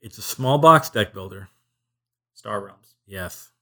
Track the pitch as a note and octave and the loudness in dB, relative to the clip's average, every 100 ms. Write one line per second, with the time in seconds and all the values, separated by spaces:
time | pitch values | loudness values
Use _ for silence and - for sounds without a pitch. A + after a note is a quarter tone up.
0 | A2+ - - - C3 C#3+ D#3+ D#3 - A#2 | -20 -16 -14 -4 0 4 6 6 4 -4
1 | G#2 G2 F#2+ F#2+ F#2+ _ _ _ _ _ | -4 -6 -16 -18 -20 _ _ _ _ _
2 | _ _ _ - G#2 G#2 G2 - _ _ | _ _ _ -20 -10 -10 -10 -20 _ _
3 | _ G2 F2+ - - _ | _ -12 -12 -14 -20 _